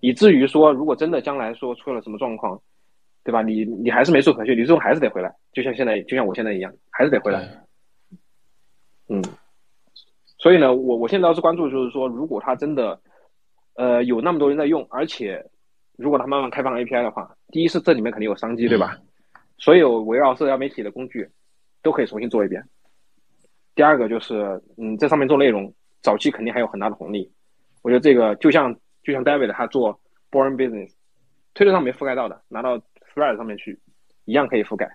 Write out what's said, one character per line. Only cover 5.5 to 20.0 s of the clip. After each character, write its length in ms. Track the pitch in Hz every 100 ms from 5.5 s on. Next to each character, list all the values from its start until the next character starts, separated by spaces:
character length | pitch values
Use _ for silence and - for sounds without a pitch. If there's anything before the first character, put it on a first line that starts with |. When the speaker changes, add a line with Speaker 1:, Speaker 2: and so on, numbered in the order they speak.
Speaker 1:
就 100 | -
像 120 | 131
现 120 | 117 123
在， 140 | 104
就 120 | -
像 100 | 131
我 100 | 107
现 100 | 90
在 80 | 110
一 60 | 98
样， 100 | 92 - _
还 120 | -
是 80 | 143
得 80 | 131
回 140 | 104
来。 80 | 98
Speaker 2:
对。 1800 | - - _ _ _ _ _ 185 _ _ _ _ _ _ _ _ _ 101
Speaker 1:
嗯。 80 | 92 - _ _ _ _ _ - _ _ _ _ 165
所 80 |
以 40 | 180
呢， 140 | 135
我， 240 | 127 131 117
我 120 | 117
现 120 | 196
在 60 | 175
倒 80 |
是 60 | 165
关 160 | 165 170
注， 120 | 151
就 160 | 131
是 60 | 123
说， 160 | 139 131
如 180 | 117
果 160 | 151 107
它 140 | 127
真 180 | 127 151
的， 240 | 143 110 95 _ _ _ _ _ _ _
呃， 260 | - 127 120
有 160 | 123 117
那 100 | 160
么 80 | 170
多 100 | 143
人 80 | 147
在 80 | 147
用， 200 | 156 -
而 160 | 127
且 400 | 160 - 107 92 - _ _ _ _ -
如 120 | 131
果 80 | 139
它 80 |
慢 160 | 123 139
慢 80 | 127
开 140 | 127
放 160 | 131 123
A 60 |
P 100 | 120
I 80 | 127
的 80 | 120
话， 260 | 107 98 _ _
第 160 | 160
一 20 | 165
是 140 | 170
这 120 | 165
里 80 | 139
面 120 | 110
肯 80 | 113
定 100 | 107
有 60 | 101
商 200 | 113 117
机， 120 | 117
Speaker 2:
嗯。 0 |
Speaker 1:
对 100 | 113
吧？ 180 | 87 - _ _ _ _ _ _
所 160 | -
有 280 | 175 143 117